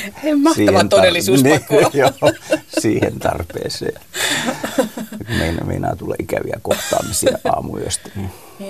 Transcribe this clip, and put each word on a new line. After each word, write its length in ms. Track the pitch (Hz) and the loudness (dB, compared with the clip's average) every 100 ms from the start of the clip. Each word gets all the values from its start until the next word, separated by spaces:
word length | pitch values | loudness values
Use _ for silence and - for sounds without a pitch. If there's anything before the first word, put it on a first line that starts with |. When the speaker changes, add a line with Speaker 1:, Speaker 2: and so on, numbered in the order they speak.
| 202 - | -6 -6
Speaker 1:
Hei, 120 | 302 | -2
mahtava 200 | 294 302 | 2 2
Speaker 2:
siihen 320 | 302 101 190 104 | 4 4 4 4
tar-, 20 | |
Speaker 1:
todellisuuspakko. 840 | 196 185 170 - 139 131 151 - | 6 4 4 2 4 6 4 4
Speaker 2:
niin, 140 | 143 165 139 | 4 4 4
<laughs> 20 | |
joo, 100 | 131 - - - - 311 - 330 | 2 4 0 0 -2 -4 -2 -2
siihen 380 | 110 - - - | 0 2 0 -2
tarpeeseen. 840 | - - - - - - - - - - - 277 233 - - - 226 - 220 214 110 98 | -2 -2 -6 -8 -8 -6 -6 -8 -10 -6 -4 -2 -4 -6 -4 -2 -2 -4 -10 -10 -4 -2
Meina-, 260 | 82 82 | -2 -2
meinaa 320 | 92 92 92 - | -4 -4 -4 -4
tulla 180 | - - | -6 -6
ikäviä 420 | - - - - | -4 -4 -4 -6
kohtaamisia 760 | - - - - - - - - | -4 -4 -2 -2 -2 -2 -2 0
aamuyöstä, 680 | - - - - - - - 101 | -2 -2 -4 -6 -6 -8 -10 -10
niin. 140 | 95 - - - | -10 -12 -18 -16